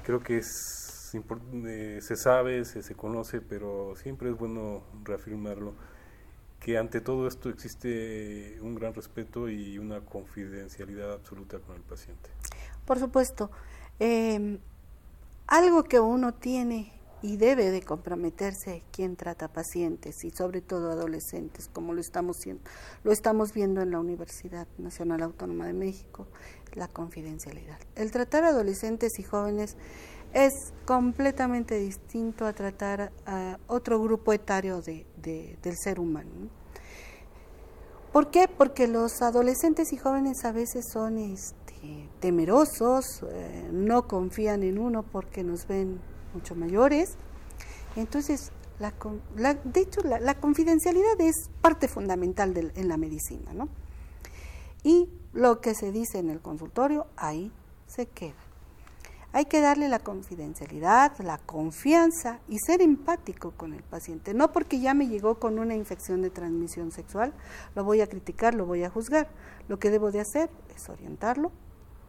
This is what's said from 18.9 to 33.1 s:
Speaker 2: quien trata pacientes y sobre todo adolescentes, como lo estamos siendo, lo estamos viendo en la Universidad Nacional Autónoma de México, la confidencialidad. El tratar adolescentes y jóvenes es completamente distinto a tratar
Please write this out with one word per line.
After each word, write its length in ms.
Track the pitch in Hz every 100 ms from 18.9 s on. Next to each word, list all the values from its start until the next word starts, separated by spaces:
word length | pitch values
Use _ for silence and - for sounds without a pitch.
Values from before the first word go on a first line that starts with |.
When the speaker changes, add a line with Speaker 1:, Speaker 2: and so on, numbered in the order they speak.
Speaker 2:
quien 240 | - 185 180
trata 320 | 175 165 156
pacientes 760 | - 170 175 170 165 151 151
y 80 | 165
sobre 300 | - 180 180
todo 280 | 180 185 170
adolescentes, 800 | 165 165 160 - 170 160 - -
como 220 | 165 170
lo 80 | 170
estamos 360 | 170 180 180 175
siendo, 260 | - 185 - - - -
lo 80 | 214
estamos 420 | 214 226 220 214
viendo 260 | 214 196 190
en 100 | 185
la 80 | 175
Universidad 680 | 175 170 170 - 175 175 170 -
Nacional 420 | 175 - 170 165
Autónoma 460 | 165 170 180 170 170
de 60 |
México, 520 | 180 190 190 - - - - - - -
la 140 | - 175
confidencialidad. 880 | - 165 165 156 156 147 143 - 151 - -
El 140 | 220
tratar 340 | 240 247 294
adolescentes 760 | 330 277 202 196 220 226 226 -
y 40 |
jóvenes 540 | 190 208 208 208 208 - - - - - -
es 400 | 247 277 269 - - -
completamente 920 | 254 247 240 277 269 254 247 233 214
distinto 680 | 196 190 - 226 226 220 220
a 60 |
tratar 580 | 208 196 196 202 202 202